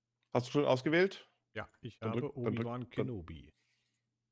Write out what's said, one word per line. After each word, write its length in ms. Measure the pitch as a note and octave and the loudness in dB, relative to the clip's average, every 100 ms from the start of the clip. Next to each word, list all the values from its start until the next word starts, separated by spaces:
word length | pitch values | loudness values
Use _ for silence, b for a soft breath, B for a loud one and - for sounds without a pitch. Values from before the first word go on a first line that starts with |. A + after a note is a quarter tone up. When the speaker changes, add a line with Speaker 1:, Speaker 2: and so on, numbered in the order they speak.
| _ _ _ | _ _ _
Speaker 1:
hast 120 | B2+ B2 | -2 2
du 40 | |
schon 120 | C#3+ | 2
ausgewählt? 640 | C#3 B2+ D3+ D#3+ F#3+ - - _ _ | 4 4 4 4 4 0 -14 _ _
Speaker 2:
Ja, 160 | G#2+ G#2 _ | -12 -12 _
ich 160 | B2 - | -16 -8
Speaker 1:
Dann 120 | A2 | -4
Speaker 2:
habe 100 | A#2 | -2
Speaker 1:
drück, 120 | C#3 | -4
dann 100 | C#3 | -4
drück, 100 | A#2 A#2+ | -2 -2
Speaker 2:
Obi-Wan 220 | A#2 B2 | -2 -4
Speaker 1:
dann 80 | A#2 | -6
Speaker 2:
Kenobi. 640 | - A#2+ A2 E2 D#2+ B1 _ _ _ _ _ _ _ _ | -4 -4 -6 -10 -14 -16 _ _ _ _ _ _ _ _